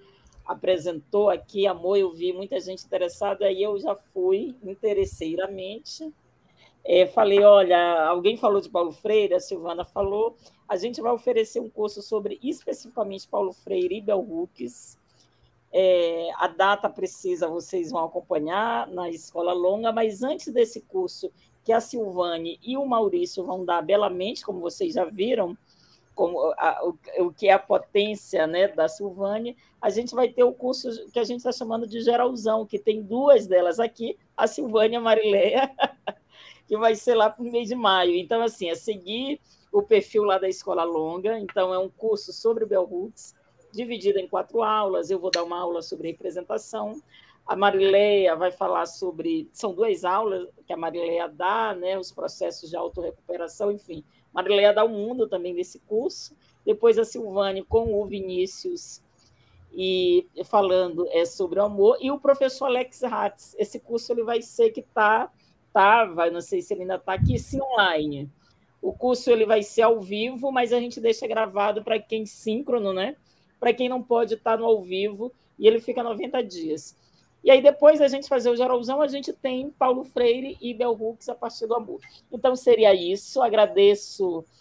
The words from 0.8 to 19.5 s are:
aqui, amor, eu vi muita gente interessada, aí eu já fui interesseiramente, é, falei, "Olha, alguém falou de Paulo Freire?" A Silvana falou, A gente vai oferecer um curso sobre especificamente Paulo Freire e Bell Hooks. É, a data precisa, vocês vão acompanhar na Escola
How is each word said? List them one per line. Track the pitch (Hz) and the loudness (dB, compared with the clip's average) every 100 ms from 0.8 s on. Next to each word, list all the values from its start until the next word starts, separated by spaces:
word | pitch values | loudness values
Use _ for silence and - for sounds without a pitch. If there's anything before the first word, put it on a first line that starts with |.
| 165 165 - 202 208 | -2 -10 -4 0 2
aqui, | 175 - 202 196 | 0 -4 -2 -2
amor, | 175 175 202 | 0 0 0
eu | 185 | 0
vi | 165 180 | -2 -6
muita | 180 196 185 | -6 -6 -8
gente | 180 190 | -8 -14
interessada, | - 190 175 - 202 196 202 | -6 -4 -4 -4 -4 0 0
aí | 190 | 0
eu | 208 202 | -2 -2
já | 202 196 | -4 -6
fui | _ 190 185 196 269 247 | _ -2 0 0 -2 -10
interesseiramente, | 185 196 220 196 190 - 160 170 190 196 185 226 - - 311 - _ _ _ _ _ _ | -14 -4 -2 0 -2 -4 -6 -4 -6 -6 -12 -12 -16 -14 -14 -16 _ _ _ _ _ _
é, | - 175 185 | 2 4 4
falei, | 233 208 202 | 4 4 8
"Olha, | 208 202 185 175 175 170 156 | 10 10 8 4 4 2 2
alguém | 175 185 233 | 2 0 0
falou | 226 202 | 0 0
de | 180 | -2
Paulo | 175 175 | -2 -4
Freire?" | 151 214 214 202 180 | -4 0 2 2 0
A | |
Silvana | - 185 170 170 175 | -2 -10 -8 -8 -8
falou, | 196 196 202 226 233 - _ - | -4 -2 -2 -2 -6 -20 _ -8
A | 196 | -6
gente | 220 240 | -6 -4
vai | 233 | -4
oferecer | 233 - 226 220 - | -2 0 0 0 -4
um | 226 | -8
curso | - 208 208 | -6 -6 -6
sobre | - 214 202 - | -6 -4 -4 -8
especificamente | 262 - - - 226 240 202 190 - | -8 -8 -8 -10 -8 -8 -6 -8 -8
Paulo | 202 196 | -4 -4
Freire | - - 190 180 208 | -6 -6 -2 -2 -4
e | |
Bell | 208 196 | -2 -2
Hooks. | 214 - 175 - 247 - - - _ _ _ _ _ _ _ | -2 -6 -8 -10 -14 -12 -20 -20 _ _ _ _ _ _ _
É, | - 185 180 170 165 170 - | 2 4 4 2 -2 -6 -4
a | 175 | -2
data | 165 196 202 202 | 2 2 2 -2
precisa, | - 185 - 185 175 170 | -4 -8 -6 -6 -2 -2
vocês | 170 165 185 165 | -4 -6 -6 -4
vão | 180 | -4
acompanhar | 160 180 - 165 151 190 226 233 214 | -4 -6 -4 -4 -2 -2 -2 -2 -6
na | 180 180 | -8 -8
Escola | 165 - 175 175 | -10 -10 -4 -2